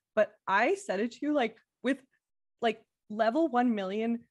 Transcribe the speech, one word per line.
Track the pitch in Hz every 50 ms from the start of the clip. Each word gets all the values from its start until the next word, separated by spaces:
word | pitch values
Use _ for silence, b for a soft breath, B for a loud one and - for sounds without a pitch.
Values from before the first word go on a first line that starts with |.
| _ _ -
But | 214 208 208 - _ -
I | - 190 202 226 285 392
sent | 392 - - 190 190 220
it | 240 240
to | - -
you, | 294 302
like, | 294 240 226 - _ _ _ _ _ -
with, | 240 277 277 - _ _ _ _ _ _ _ _ _ _ -
like, | - 233 220 - - _ _ _ _ -
level | 208 214 226 220 226 311 330 311
one | 240 240 247 247 226
million | 208 190 185 196 214 220 233 233 233 - _